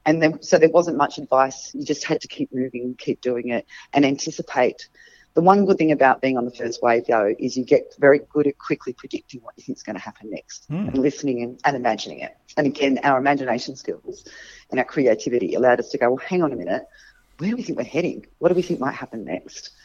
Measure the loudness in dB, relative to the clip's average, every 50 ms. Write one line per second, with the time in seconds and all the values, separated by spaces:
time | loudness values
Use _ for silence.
0 | _ 0 2 4 4 2 0 -2 -2 2 4 6 6 6 6 4 2 2 0 0
1 | 0 0 -2 -8 -4 0 2 2 2 2 0 -8 -16 -12 -10 -10 -4 -4 -4 -4
2 | -2 -4 -4 -4 -4 -8 -8 -8 -8 -6 -4 -4 -4 -4 -6 -8 -8 -8 -8 -8
3 | -6 -6 -6 -4 -2 -4 -4 -4 -4 -4 -4 -4 -6 -8 -16 -20 -18 _ 0 2
4 | 2 2 2 -2 -4 -8 -8 -10 -12 -6 0 0 2 2 0 -4 -14 -20 _ _
5 | -20 -20 _ _ _ _ _ 2 6 6 6 6 6 4 4 4 4 2 4 4
6 | 4 4 4 2 0 -2 0 0 -2 -4 -6 -6 -8 -8 -6 -2 0 2 2 2
7 | 2 2 0 2 2 0 0 -2 -4 -6 -4 -6 0 2 2 2 2 0 -6 _
8 | 6 6 6 6 2 -2 _ 0 0 0 -2 -4 -6 -6 -6 -6 -4 -10 -10 -10
9 | -14 -12 -12 -12 -12 _ -18 -18 -18 -18 -20 -20 -12 -12 -12 -12 -10 -12 -12 -12
10 | -12 -14 -16 -16 -16 -14 -14 -14 -14 _ -20 -20 -12 _ -6 -6 -4 -2 -2 0
11 | 0 0 0 0 -4 -4 -4 -2 -4 -8 -10 -4 -4 -2 -2 0 0 -2 -2 -2
12 | -6 -10 -12 -12 -14 -14 -16 _ _ _ -4 -2 0 0 0 0 0 0 0 0
13 | 2 2 2 2 2 2 0 0 0 -2 -4 -4 -4 -8 -12 -12 -10 -10 -10 -10
14 | _ -14 -16 -16 -18 -20 -20 -20 -20 -20 -20 -20 -16 _ -4 -4 -4 -2 -2 2
15 | 4 4 2 2 0 -2 -2 0 0 0 0 2 4 4 4 4 0 -4 -2 0
16 | 0 2 0 0 -2 -2 0 0 0 0 -2 -4 -6 -4 -4 -6 -6 -10 _ -20
17 | -20 -20 _ _ _ _ _ -6 -4 -4 -2 -4 -4 -6 -6 -6 -6 -4 -2 -2
18 | -2 -2 -4 -6 -12 _ _ _ 0 2 2 2 0 -2 -4 -4 -4 -6 -6 -8
19 | -12 -12 -12 -12 -10 -8 -10 -10 -10 -12 -20 -18 -18 -18 -20 _ _